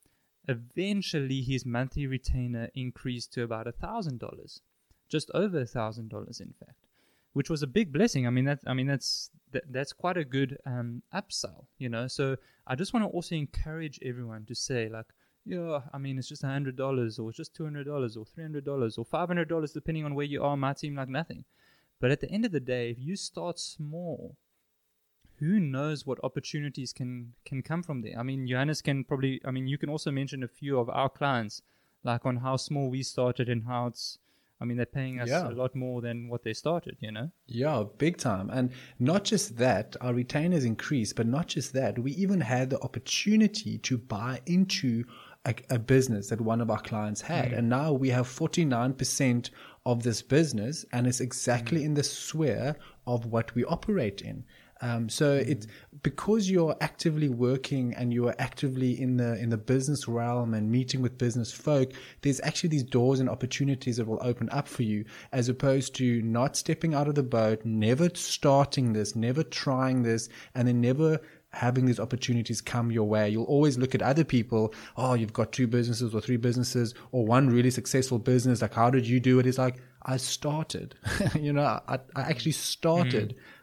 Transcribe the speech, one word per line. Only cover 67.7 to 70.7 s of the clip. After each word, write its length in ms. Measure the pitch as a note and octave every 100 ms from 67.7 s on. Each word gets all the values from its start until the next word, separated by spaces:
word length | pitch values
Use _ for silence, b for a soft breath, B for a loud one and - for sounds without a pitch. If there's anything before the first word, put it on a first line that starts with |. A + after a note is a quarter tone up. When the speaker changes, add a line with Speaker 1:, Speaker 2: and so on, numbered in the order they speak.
| A2 G#2+ C3 F3
Speaker 2:
starting 800 | - - - D3 C#3 C#3 - A#2+
this, 240 | G#2+ G2+ A#2
never 260 | A#2 C3+
trying 580 | D#3+ - - C3 C3 B2+
this, 260 | A#2 A2+ - B B
and 140 | B2+
then 120 | B2